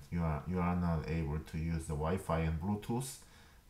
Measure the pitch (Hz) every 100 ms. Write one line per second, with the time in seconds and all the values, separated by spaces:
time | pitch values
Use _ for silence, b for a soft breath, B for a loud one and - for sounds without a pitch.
0 | - 87 82 73 71 90 87 90 87 80
1 | - 82 73 78 - 82 80 82 - 76
2 | 78 95 - 82 80 80 92 104 - 117
3 | 135 - B B B B